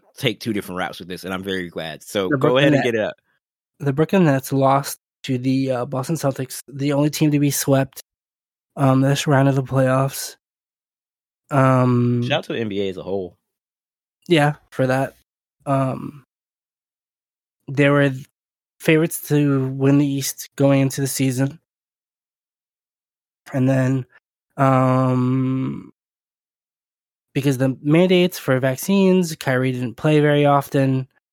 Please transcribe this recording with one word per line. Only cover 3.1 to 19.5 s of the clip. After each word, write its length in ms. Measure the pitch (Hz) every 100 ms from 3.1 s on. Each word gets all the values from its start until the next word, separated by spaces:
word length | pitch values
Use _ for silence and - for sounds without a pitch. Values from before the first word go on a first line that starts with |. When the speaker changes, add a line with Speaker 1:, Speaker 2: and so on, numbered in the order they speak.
| - _ _ _ _ _ -
Speaker 2:
the 120 | 139
Brooklyn 340 | 139 160 202 160
Nets 260 | 135 -
lost 480 | 135 135 139 139 - _ _
to 140 | - 127
the, 320 | 131 131 131
uh, 140 | 123 123
Boston 300 | 135 131 160
Celtics, 460 | 139 131 175 - -
the 240 | 135 143
only 180 | 143 151
team 200 | - 156
to 80 | 143
be 120 | 143
swept, 500 | - - 135 135 - - _ _ _ _ _ _ -
um, 240 | 135 131
this 260 | 135 139 156
round 220 | 135 139
of 60 |
the 80 | 135
playoffs. 760 | 127 135 131 131 135 - - - _ _ _ _ _ _ _ _ _ _ -
Um, 720 | 143 131 127 127 123 120 120
Speaker 1:
Shout 160 | 123 151
out 60 |
to 80 | 190
the 60 | 131
N 80 | 110
B 120 | 98
A 60 | 98
as 80 | 90
a 60 |
whole. 340 | 90 98 90 _ _ _ _ _ _ _ _ _ -
Speaker 2:
Yeah, 260 | 160 147 147 _
for 160 | - 131
that. 280 | 131 135 - _ _ _ _ 143
Um, 580 | 135 135 - - 143 _ _ _ _ _ _ _ _ _ _ _ _ _ _ -
they 200 | 135 143
were 180 | 143 139
th-, 160 | 131 - _ _ _ _ _
favorites 480 | - 156 165 - -
to 400 | 147 143